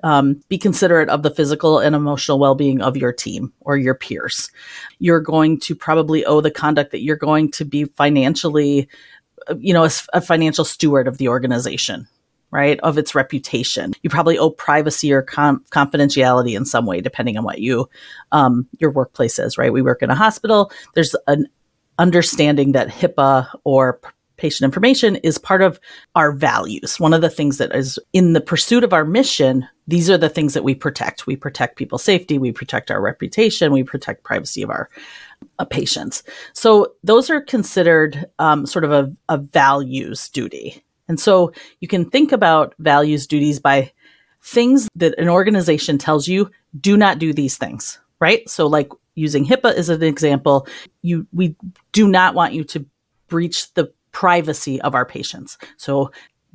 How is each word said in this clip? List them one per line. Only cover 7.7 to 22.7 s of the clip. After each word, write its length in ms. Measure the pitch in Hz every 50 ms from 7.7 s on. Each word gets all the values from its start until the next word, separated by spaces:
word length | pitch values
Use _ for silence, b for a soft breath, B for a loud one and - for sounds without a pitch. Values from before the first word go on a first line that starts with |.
| - 147 151
financially, 1040 | 143 - - 143 147 151 139 127 135 165 - - 160 147 151 147 143 143 139 135 b b b b b b b b _ _ - - -
uh, 60 | 143 -
you 120 | 113 196
know, 120 | 175 170 160
a 20 |
s-, 220 | 151 - - - -
a 80 | - 175
financial 440 | - - 170 160 160 156 151 - 151
steward 420 | - - - 165 151 143 135 123
of 120 | 131 123 -
the 100 | 135 120
organization, 800 | 120 127 123 127 123 120 127 - 76 - - - 98 - - - _ _ _ _ _ _ _ _
right? 260 | - 143 143 147 147 -
Of 180 | - 165 143 151
its 160 | 147 - -
reputation. 800 | 143 135 - - 131 - - - 117 127 - - - - - - -
You 80 | - -
probably 260 | 147 165 165 165 165 -
owe 120 | 160 160
privacy 640 | 160 - - - 147 151 151 156 143 - - 143
or 100 | 139 135
com-, 420 | 131 - - 151 147 147 139 131 - _
confidentiality 880 | - 147 143 139 - 147 143 143 143 139 127 127 123 127 123 120 110
in 80 | 101 -
some 200 | - - 117 117
way, 160 | 101 90 90
depending 360 | 90 - - - 117 120 107 107
on 60 | 113
what 160 | 104 - -
you, 280 | 107 123 131 117 123 B B B B B B B B B
um, 340 | 160 151 139 127 120 123 127 - - _
your 120 | 160 151
workplace 480 | 135 139 127 - _ - 123 113 - -
is, 180 | - - -
right? 160 | - 131 127
We 100 | 113 131
work 200 | 127 131 120 -
in 80 | 135 123
a 60 | 131
hospital. 560 | 147 214 220 214 - - 214 220 208 202 202 B B B B _
There's 200 | 170 160 - 180 - - -
an 180 | 143 147 277 - _ _ _ _ _ _ _ _ _ -
understanding 720 | 175 180 170 175 170 - - - 151 147 147 143 139 139